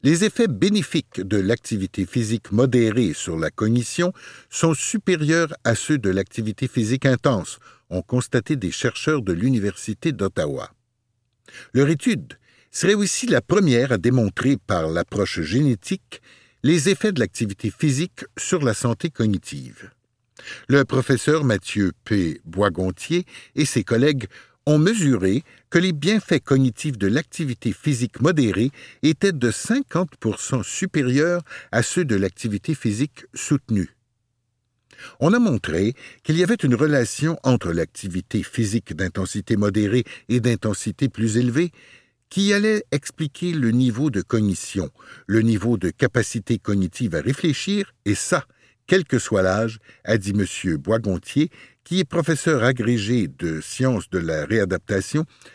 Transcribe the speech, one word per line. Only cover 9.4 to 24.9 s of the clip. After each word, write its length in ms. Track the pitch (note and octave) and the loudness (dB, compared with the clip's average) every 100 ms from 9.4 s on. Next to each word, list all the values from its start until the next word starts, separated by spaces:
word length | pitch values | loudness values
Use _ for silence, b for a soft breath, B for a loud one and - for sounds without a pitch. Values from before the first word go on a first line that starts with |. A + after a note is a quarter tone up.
| A#2+ B2+ G2+ - - G#2 E3 | 0 0 -2 -6 -10 -6 -4
d'Ottawa. 600 | C3 G2 - D2+ C2 - _ _ _ _ _ _ _ _ B B | -2 -4 -2 -4 -4 -10 _ _ _ _ _ _ _ _ B B
Leur 160 | B2 C#3 | 2 2
étude 480 | D#3 - F3+ - - b b b | 2 0 -2 -4 -20 b b b
serait 220 | - F3 | -2 2
aussi 320 | G#3 G3+ - A#3+ | 2 2 -2 0
la 160 | C#3+ | 0
première 500 | - F#3+ F#3 A#2+ C3 | 2 2 4 4 2
à 60 | A#2 | 2
démontrer 580 | A#2+ B2+ G#2+ - B2+ C#3 | 2 2 2 0 0 0
par 320 | - F#2 D#2+ | 0 -2 0
l'approche 520 | E2 E2+ G2 G2 - | -2 -4 -2 -2 -2
génétique 800 | D#2 A2 D3 A#2 - F#3+ _ - b b b b | -2 2 2 0 -4 -8 _ -20 b b b b
les 240 | C3 E3+ C#3+ | 2 2 2
effets 240 | - - | 2 0
de 80 | F#3 | 0
l'activité 500 | G#2+ - A2 G2 A2 | -2 -2 -6 -4 -8
physique 540 | - D#3 C3+ F3+ - - - | -2 0 0 -2 -8 -18 -12
sur 260 | - F#3 | -4 0
la 120 | C#3 | 0
santé 360 | G#2 B2+ A#2 E3+ | 0 -2 -2 -4
cognitive. 800 | - A2 F#2+ - C#2+ B1+ A1 - _ _ _ _ _ B B B | -2 0 0 -4 -14 -14 -18 -20 _ _ _ _ _ B B B
Le 180 | C#3 | 2
professeur 600 | C3+ C3+ B2+ B2+ - D#3 | 4 0 2 0 2 2
Mathieu 480 | C#3+ G2+ - - F#2+ - | 2 0 -2 -2 -2 -2
P. 360 | - G#2 F2 C#2+ | -2 0 0 -4
Boisgontier 800 | - E2 G2+ E2+ F#2 F#2 - E3+ F3+ B B | -10 0 0 0 -4 -4 -4 -4 -4 B B
et 100 | - | -4
ses 200 | D3+ - | 0 0
collègues 420 | G2+ A2+ C#3 C#3+ G#2+ B B B - | 0 2 4 2 -4 B B B 2
ont 100 | D3+ | 4
mesuré 680 | D#3+ | 4